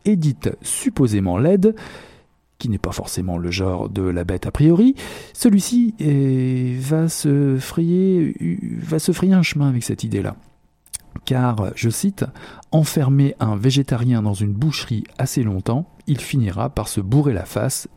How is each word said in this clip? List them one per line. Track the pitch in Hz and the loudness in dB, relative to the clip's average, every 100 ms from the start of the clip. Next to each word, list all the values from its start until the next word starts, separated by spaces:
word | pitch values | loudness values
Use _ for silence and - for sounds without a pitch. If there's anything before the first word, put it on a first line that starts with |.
| - | 0
et | 208 | 2
dite | 156 127 104 - | 2 0 -4 -6
supposément | - - 277 - 131 104 95 90 | -8 -4 -4 0 2 2 0 2
laide, | 143 196 208 220 - - - - _ _ _ _ | 4 4 4 2 -10 -18 -20 -20 _ _ _ _
qui | - | -4
n'est | 95 | -4
pas | - | -4
forcément | 90 - - 90 87 | -6 -8 -6 -4 -4
le | 87 | -4
genre | 92 92 90 104 | -2 -2 -2 -4
de | 101 | -4
la | 92 87 87 | -2 -2 -4
bête | 90 - | -4 -6
a | |
priori, | - 151 170 240 269 - - - | 2 4 6 4 2 -6 -16 -18
celui-ci | - 247 202 180 240 233 220 | 0 4 4 2 2 2 0
est, | 151 143 139 131 127 127 127 127 | 0 2 2 2 0 0 -2 -4
va | 135 160 165 | -2 0 0
se | - 151 143 143 131 | 0 0 2 2 0
frayer, | - - 165 180 190 180 156 - 170 185 - 57 | -2 -2 2 2 4 2 0 -2 -4 -4 -6 -8
va | 165 160 | -4 -2
se | - | 0
frayer | 175 185 | 0 4
un | 185 | 4
chemin | 165 151 143 | 4 2 2
avec | 123 | 0
cette | - 101 | -2 -4
idée-là. | 113 104 98 98 - _ _ _ _ - - - - | -2 -2 -2 -8 -16 _ _ _ _ -16 -14 -12 -2
Car, | 127 127 110 98 | 0 0 0 -4
je | - 117 | -2 -2
cite, « | 110 202 196 - - - - - | 0 -2 -2 -6 -8 -20 -20 -2
Enfermer | 160 151 - 131 139 139 - | 0 2 2 2 4 2 2
un | 110 104 | -2 0
végétarien | 120 135 139 127 120 120 | 2 2 0 0 2 2
dans | 107 98 | 0 0
une | 101 | -2
boucherie | 104 156 143 - 110 - - | 0 -2 -2 -4 -6 -6 -4
assez | 131 - | -2 0
longtemps, | 110 95 101 120 175 - - | 0 -2 -2 -2 -4 -12 -4
il | 135 | -2
finira | - 139 110 92 123 | 0 0 0 -2 -4
par | - 104 | -4 -4
se | - | -4
bourrer | 98 135 143 | 0 2 2
la | 101 87 | 0 -4
face | - 120 - - | -4 -2 -4 -10